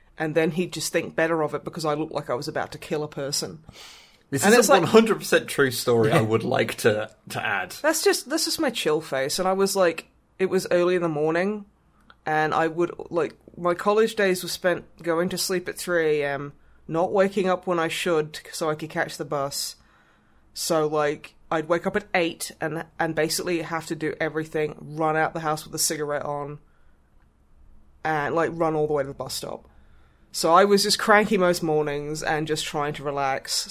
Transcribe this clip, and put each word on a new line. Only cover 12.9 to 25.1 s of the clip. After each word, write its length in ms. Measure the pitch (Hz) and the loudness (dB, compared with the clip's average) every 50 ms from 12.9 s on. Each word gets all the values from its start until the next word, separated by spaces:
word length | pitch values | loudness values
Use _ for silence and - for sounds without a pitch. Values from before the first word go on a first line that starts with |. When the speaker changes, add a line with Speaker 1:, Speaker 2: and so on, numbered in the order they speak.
| - - - - | -4 -8 -12 -6
Speaker 1:
like, 240 | 165 170 147 - - - _ - - | -2 -2 -2 -2 -6 -12 _ -20 -10
my 180 | - 175 175 175 | -4 -2 -2 -2
college 420 | 175 - 208 208 220 226 220 220 | 0 0 2 2 4 2 2 2
days 260 | 214 202 190 185 180 | 0 0 2 0 0
were 60 | 180 165 | -4 -6
spent 360 | - - - 180 170 - - - - - | -6 -2 0 0 0 -2 -4 -12 -18 -8
going 260 | 160 170 165 170 175 190 | -4 -2 0 0 0 -2
to 100 | 190 175 | -2 -4
sleep 300 | - - 190 175 180 - | -2 -2 -2 -4 -4 -6
at 80 | - - | -10 -8
three 440 | - 180 175 165 160 156 151 147 | -4 -2 0 2 2 2 2 0
A 60 | 143 143 | 0 -2
M, 240 | 139 139 143 143 - - - - - _ _ - | -4 -6 -6 -10 -14 -18 -20 -20 -20 _ _ -4
not 240 | 156 165 185 226 | -2 -2 0 2
waking 360 | 208 196 190 196 202 214 185 185 | 2 2 2 2 2 0 0 0
up 180 | 180 180 - | 0 0 0
when 120 | 190 175 170 | -2 0 0
I 100 | 160 165 | 0 -2
should 520 | - - - 180 165 156 151 156 - - - - | -2 -4 -2 0 0 0 0 -2 -8 -14 -14 -14
so 180 | - - 170 156 | -8 -4 -4 -4
I 40 | 156 | -4
could 140 | 156 160 151 | -4 -8 -6
catch 260 | - 170 - - - - | -4 -4 -4 -4 -6 -8
the 60 | 156 | -8
bus. 500 | - 156 143 139 143 - - - - - - _ _ _ _ _ _ _ _ _ _ _ _ _ _ - | -6 -4 -4 -4 -4 -4 -6 -8 -8 -10 -14 _ _ _ _ _ _ _ _ _ _ _ _ _ _ -12
So, 320 | - - - 170 156 156 | -8 -2 0 2 2 2
like, 480 | 151 156 151 147 147 156 - - - - - - - | 2 0 0 0 0 -2 -4 -10 -18 -20 -20 -6 -4
I'd 180 | 165 160 151 165 | -2 -2 0 0
wake 180 | 170 170 175 | -2 0 0
up 100 | 190 196 | -2 -4
at 100 | 208 202 - - | -4 -4 -2 0
eight 360 | 185 170 160 - - - - - - | 0 0 0 -2 -6 -10 -12 -8 -8
and, 240 | 160 156 151 165 170 - _ - | -6 -6 -6 -8 -10 -8 _ -4
and 160 | 165 160 156 | -4 -2 0
basically 460 | 156 156 160 - - - 175 175 160 | 0 0 0 -2 -4 -2 -2 -2 -4
have 240 | 156 - 170 160 156 - | -4 -4 -6 -6 -6 -8
to 60 | 165 | -6
do 200 | 156 156 147 - - | -6 -4 -6 -4 -4
everything, 560 | 165 156 143 160 156 156 - 156 151 151 - - | -4 -4 -4 -6 -6 -4 -4 -4 -4 -4 -6 -10
run 380 | 151 143 151 156 160 156 | -16 -10 -6 -2 0 0